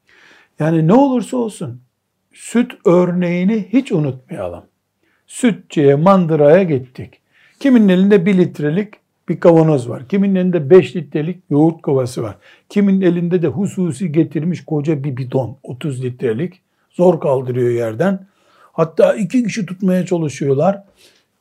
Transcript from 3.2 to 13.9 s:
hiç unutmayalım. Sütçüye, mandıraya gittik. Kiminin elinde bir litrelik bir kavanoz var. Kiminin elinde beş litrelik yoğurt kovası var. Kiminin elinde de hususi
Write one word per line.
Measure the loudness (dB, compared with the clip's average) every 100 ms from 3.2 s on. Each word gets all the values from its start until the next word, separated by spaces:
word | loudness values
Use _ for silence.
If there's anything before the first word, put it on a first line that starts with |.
| -2 -2 0 -2 -2
hiç | -2 0
unutmayalım. | -2 -2 -6 -12 -10 -10 -10 -18 _ _ _ _ _ _
Sütçüye, | -2 -2 -2 -6 2 4 4
mandıraya | 2 0 2 2 4 4
gittik. | 2 -4 -6 -18 -20 _ _ _ _ -4
Kiminin | 2 4 4
elinde | 4 4 2 2
bir | 2
litrelik | 0 -2 -4 -4 -6 -12 _ _ -8
bir | 2
kavanoz | 4 6 4 2 -2
var. | -10 -4
Kiminin | -2 0 0
elinde | 0 0 6
beş | 6 6 -4
litrelik | -6 -6 -6 -8 -2
yoğurt | 2 2 0
kovası | -2 -2 -2 -6
var. | -10 -12 _ _ _
Kiminin | 0 2 2
elinde | 0 0 -2 -2
de | -2
hususi | -4 -6 -4 -4